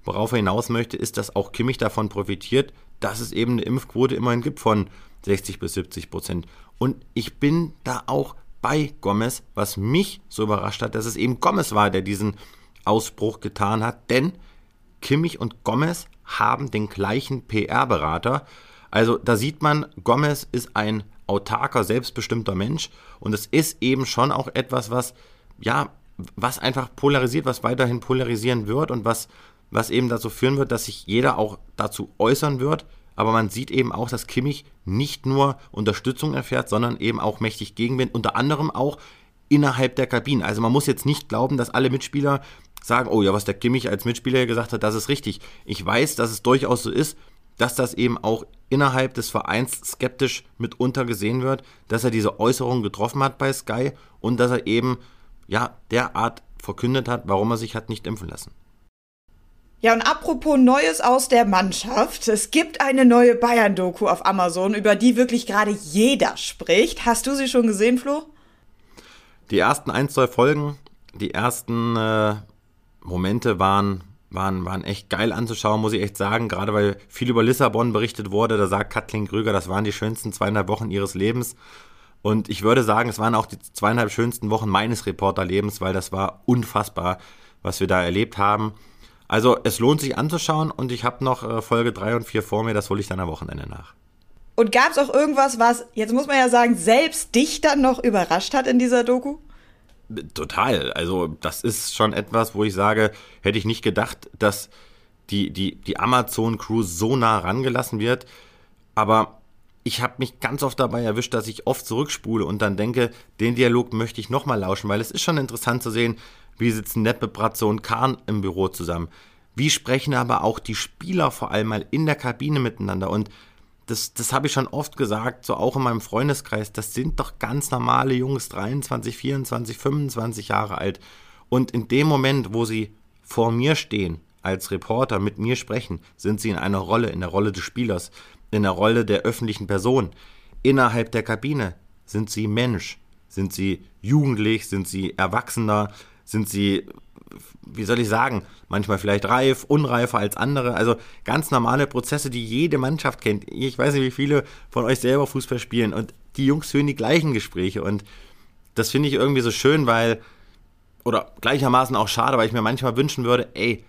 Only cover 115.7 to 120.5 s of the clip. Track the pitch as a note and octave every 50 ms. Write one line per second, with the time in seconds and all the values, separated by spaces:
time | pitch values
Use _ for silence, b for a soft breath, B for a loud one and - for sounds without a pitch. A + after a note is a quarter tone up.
115.7 | A#2+ B2 - A#2+ A2 A#2 A#2 A#2 A2 B B B B B B B B - A#2+ A#2+
116.7 | G#2+ A2 G2+ - - A2+ G#2+ A2+ A#2 - A#2+ G#2+ - G#2 A2 A2+ - - A2+ G#2
117.7 | G#2+ A2 - - A#2 A2+ B2+ C3+ B2 - - - A2 G#2 F#2+ F#2+ E2+ F#2 F#2+ F2+
118.7 | - - F2 E2 E2+ E2+ E2 D#2+ b b b b b b b b b A#2 C#3+ D3+
119.7 | - - - A#2 B2+ C3+ - D3 C#3 A#2+ B2 A#2 A#2 - - A2